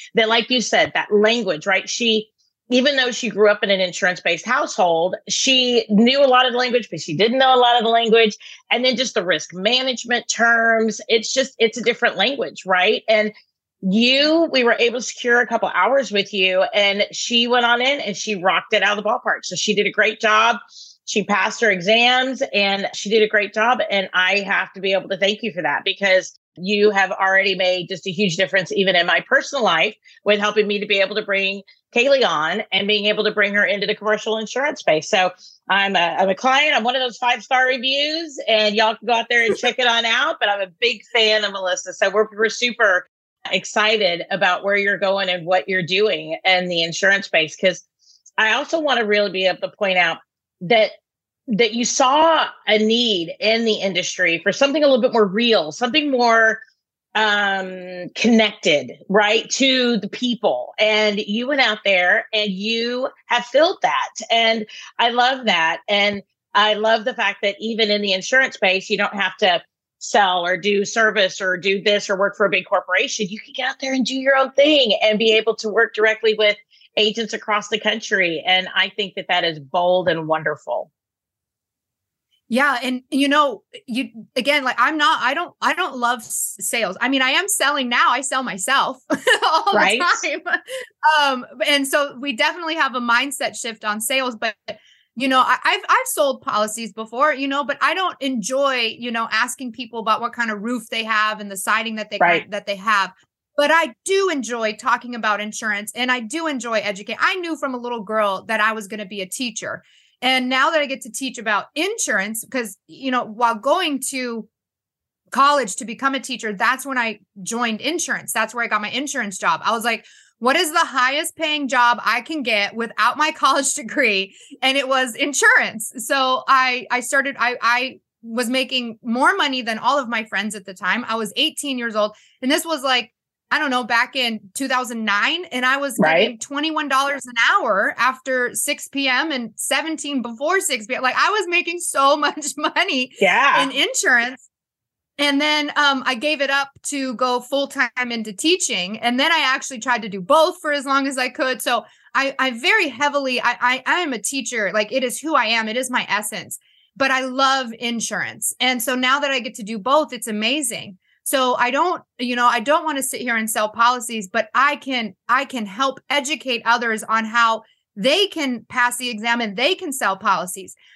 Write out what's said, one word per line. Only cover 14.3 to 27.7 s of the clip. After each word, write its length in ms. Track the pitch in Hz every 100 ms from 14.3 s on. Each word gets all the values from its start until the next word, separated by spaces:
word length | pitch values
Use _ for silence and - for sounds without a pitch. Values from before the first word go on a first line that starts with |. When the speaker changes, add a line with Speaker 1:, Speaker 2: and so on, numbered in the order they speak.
| 330 320
Speaker 1:
we 140 | 262
were 120 | 233 -
able 220 | 233 240
to 40 |
secure 360 | - - 240 240
a 40 | 247
couple 220 | 233 190
hours 360 | 180 202 277 202
with 220 | 202 196
you, 300 | 202 185 185 185
and 320 | 208 202 202 -
she 340 | - - 240 240
went 200 | 247 240
on 160 | 240
in 180 | 262 285
and 160 | 208 180
she 180 | 214
rocked 380 | 196 185 170 -
it 100 | 214
out 140 | 196 208
of 80 |
the 60 | 208
ballpark. 300 | 247 214 147
So 120 | - 180
she 180 | -
did 120 | 202 202
a 40 |
great 280 | - 214 214
job. 340 | 214 214 226 220 - - - - -
She 160 | 214
passed 380 | 196 202 208 208
her 100 | 220
exams 720 | 185 175 226 240 254 262 247 269
and 340 | 202 196 196 196
she 160 | - 202
did 120 | 220
a 60 | 214
great 240 | 214 202
job. 280 | 220 233 233 -
And 180 | 196 185
I 240 | 180 185 202
have 340 | 196 180 185
to 80 | 190
be 140 | 190
able 160 | 190 -
to 80 | 185
thank 240 | 196 208
you 100 | 226
for 80 | 170
that, 220 | 151 143
because 500 | 190 185 196 185 170 - _ -
you 340 | 180 208 208
have 180 | 196 190
already 440 | - 190 190 196 185
made 320 | 185